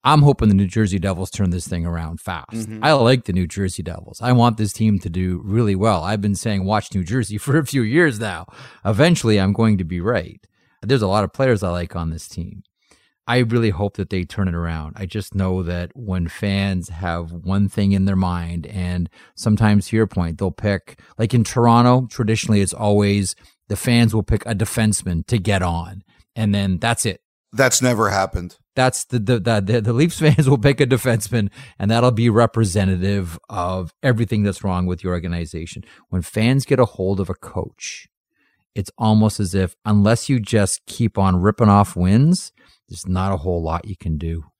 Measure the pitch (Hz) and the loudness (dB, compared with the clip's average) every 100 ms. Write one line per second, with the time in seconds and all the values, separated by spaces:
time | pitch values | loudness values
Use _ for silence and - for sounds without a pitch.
0 | 127 151 143 135 107 98 98 110 107 95 | 4 6 6 4 4 4 2 0 0 0
1 | 98 90 92 - 95 90 - 90 85 85 | -2 -4 -6 -2 -2 -2 -6 -6 -4 -6
2 | 80 82 - 85 - 113 107 110 135 143 | -8 -10 -10 -10 -10 -10 -10 -2 2 4
3 | 117 131 - 90 90 - 95 - 85 85 | 4 2 0 -2 -2 -4 -6 -6 -10 -12
4 | - - 120 123 117 110 107 - 110 98 | -14 -6 2 4 4 2 -4 0 2 2
5 | - 87 92 87 - 110 110 95 110 92 | -2 -4 -2 -4 -2 0 2 2 2 0
6 | 85 107 104 98 117 101 92 107 - 98 | -2 -2 -2 -2 -2 -2 0 -2 -2 -6
7 | 85 127 104 107 - 151 143 139 110 147 | -2 -4 -4 -6 0 0 0 -2 0 2
8 | 165 107 110 85 85 - - - 98 104 | 2 0 -6 -8 -12 -20 -20 -6 -2 2
9 | 165 170 117 104 95 101 113 101 82 87 | 4 4 2 2 2 2 2 2 -2 -4
10 | 95 113 87 - _ _ _ _ 107 131 | -2 -2 -4 -16 _ _ _ _ -2 0
11 | 98 104 98 - 131 107 95 87 87 90 | 2 0 0 0 0 2 0 -4 -4 -6
12 | 82 82 - - 90 95 _ _ _ _ | -6 -6 -12 -12 -12 -14 _ _ _ _
13 | _ _ - 123 117 120 113 82 101 - | _ _ -2 0 2 2 0 0 -4 -4
14 | 95 95 87 - 92 85 85 80 76 104 | -6 -4 -6 -4 -2 -2 -4 -6 -10 -12
15 | 98 107 - 98 92 92 85 87 87 - | -8 -8 -6 -4 -2 -2 -4 -6 -8 -10
16 | 110 92 85 - 101 98 98 92 85 82 | -6 -4 -4 -4 -2 -2 -2 -4 -6 -8
17 | 87 85 82 85 90 98 98 - 98 98 | -6 -4 -8 -10 -4 0 0 0 2 2
18 | 95 92 92 87 85 85 - 98 90 90 | 2 0 0 -2 -6 -8 -8 -6 -4 -4
19 | 85 _ - - 113 104 107 104 - 110 | -6 _ -20 -6 0 2 4 2 2 0
20 | 107 - 85 80 95 - 107 95 - - | 0 -2 -4 -4 -6 -2 -2 -2 -6 -20
21 | - - 110 120 107 127 120 117 120 127 | -20 -4 0 0 0 2 4 6 6 4
22 | 127 - 107 110 - 104 95 - 104 104 | 0 -4 -2 -2 2 2 2 -2 0 2
23 | 101 101 95 - _ _ _ 101 - 117 | 2 0 -2 -6 _ _ _ -4 2 4
24 | 113 110 - 110 113 101 107 - 110 101 | 4 2 0 -2 -2 -4 -2 0 0 0
25 | 92 85 - 117 87 98 90 85 87 95 | -2 -4 -2 -2 0 0 0 -2 -6 -16
26 | _ _ _ - 104 101 98 90 117 113 | _ _ _ -4 0 2 0 0 0 0
27 | 113 85 _ _ _ 107 131 - 127 110 | -2 -6 _ _ _ 2 2 4 2 2
28 | 104 101 95 90 90 - _ - 127 - | 2 2 -2 -4 -10 -14 _ 0 0 0
29 | - 123 104 120 107 110 98 117 110 117 | -4 -4 0 0 0 0 0 0 0 0
30 | 165 - 156 151 131 135 135 139 135 127 | 0 2 2 4 4 4 2 2 2 2
31 | 131 113 - 120 101 - - - 98 117 | 0 -2 -2 -2 -2 -6 -20 -4 0 4
32 | 123 113 117 110 117 113 104 98 95 92 | 2 4 4 4 4 2 0 2 2 2
33 | 95 101 87 82 - 101 87 92 85 _ | 0 -2 -4 -10 -10 -6 -4 -4 -8 _
34 | 139 113 117 110 101 95 98 90 90 90 | 0 0 0 0 0 -2 -2 -2 -2 -4
35 | 92 90 85 85 80 80 82 - - - | -4 -4 -4 -6 -6 -10 -12 -14 -18 -20
36 | _ 92 - 107 117 135 - 131 120 - | _ -4 -4 0 2 2 0 2 2 0
37 | 95 98 92 87 - 90 - _ - - | -2 -2 -4 -8 -10 -10 -10 _ -16 -16
38 | - _ _ _ _ _ _ - 95 - | -20 _ _ _ _ _ _ -10 -10 -2
39 | 110 107 107 - 95 95 92 _ 107 104 | 2 4 2 0 -2 0 -2 _ 0 2
40 | 101 117 - 131 101 110 98 - - - | 4 2 0 -2 0 0 0 -2 -10 -4
41 | 113 - 95 90 98 - 110 101 101 87 | -2 2 2 4 2 4 6 6 4 0
42 | 90 107 151 180 - _ _ _ _ 92 | 2 4 4 2 -4 _ _ _ _ -14
43 | 98 92 95 92 87 87 80 85 - 92 | -4 -2 -2 -2 -2 -4 -4 -6 -8 -10
44 | 82 76 82 80 73 | -6 -4 -4 -6 -10